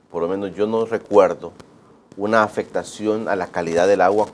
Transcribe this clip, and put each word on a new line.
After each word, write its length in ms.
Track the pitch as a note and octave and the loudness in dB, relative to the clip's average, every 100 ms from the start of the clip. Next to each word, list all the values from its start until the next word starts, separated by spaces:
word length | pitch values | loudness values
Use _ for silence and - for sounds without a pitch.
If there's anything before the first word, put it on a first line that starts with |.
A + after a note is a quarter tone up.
| _ | _
por 120 | E2+ | -6
lo 60 | E2+ | -4
menos 260 | G2 G2 | -4 -6
yo 120 | F2 G#2+ | -4 -2
no 200 | A2+ A2+ | -2 -2
recuerdo, 680 | A2 - G2+ F2+ E2 E2+ - - _ _ _ _ - | -4 2 4 4 2 -12 -18 -20 _ _ _ _ -8
una 260 | G#2 A2 | 0 2
afectación 840 | G#2 - - F#2 - - G#2+ G#2+ F2 | 2 -2 -6 -6 -8 -6 -4 -2 -2
a 80 | G2 | -4
la 120 | F2 | -4
calidad 400 | F#2 E2 E2+ F#2+ | -6 -2 0 2
del 120 | G2 | 4
agua 260 | F#2 G#2+ G#2 | 4 2 -2